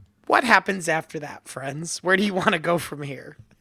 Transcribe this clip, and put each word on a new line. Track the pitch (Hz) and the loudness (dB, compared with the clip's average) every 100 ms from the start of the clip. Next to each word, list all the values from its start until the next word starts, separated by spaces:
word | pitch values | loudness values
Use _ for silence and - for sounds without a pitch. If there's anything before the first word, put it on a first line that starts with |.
| - _ - | -20 _ 2
What | - | 2
happens | 240 196 196 196 165 | 6 4 4 -4 -2
after | 160 - 160 | -2 -4 -10
that, | 143 - - | -10 -14 -14
friends? | 127 135 143 165 - | -10 -8 -8 -8 -4
Where | 175 190 | 2 4
do | |
you | 208 | 2
wanna | 190 202 175 | 0 2 2
go | 165 170 | 2 -2
from | - 147 | -2 -10
here? | 143 127 - - - _ | -10 -10 -14 -20 -20 _